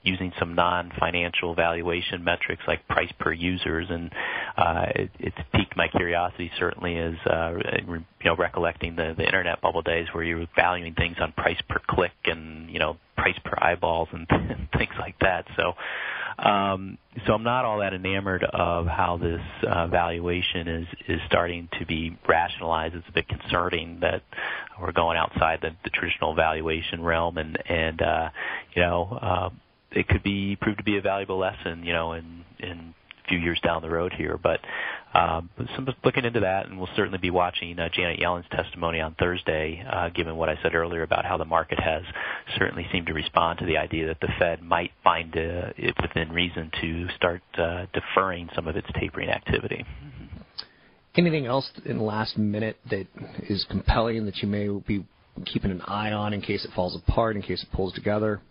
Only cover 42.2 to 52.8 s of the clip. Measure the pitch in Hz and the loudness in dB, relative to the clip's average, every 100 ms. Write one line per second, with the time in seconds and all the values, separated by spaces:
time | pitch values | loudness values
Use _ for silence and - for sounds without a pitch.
42.2 | - - - - - - 82 90 82 80 | -6 -8 -8 0 0 0 -2 -2 -2 -4
43.2 | - 87 85 85 92 78 76 80 80 80 | 2 4 4 2 2 2 2 0 0 -2
44.2 | - - 87 82 85 87 87 _ - 82 | -2 2 2 2 0 0 0 _ 4 4
45.2 | 82 82 82 87 90 - - - - - | 0 -2 -2 -2 -6 -2 -2 0 -2 -2
46.2 | 80 82 87 85 80 - 85 82 87 - | 0 0 0 -2 -6 -4 -2 -2 -4 0
47.2 | 90 87 _ - 85 90 90 87 - - | 0 0 _ 0 0 0 -4 -6 2 2
48.2 | 95 87 85 - 82 82 - - - - | 2 -2 -4 -4 -2 -4 -4 -4 -4 -4
49.2 | 82 - - - - - - - - - | -4 -4 0 -2 0 -8 -8 -14 -14 -16
50.2 | - - - - - _ - _ _ - | -14 -16 -16 -18 -20 _ -20 _ _ 2
51.2 | 175 156 120 135 - - - 123 107 107 | 4 2 2 0 -2 -10 -6 -2 0 0
52.2 | 110 - 104 107 110 - | -2 0 0 0 -2 -6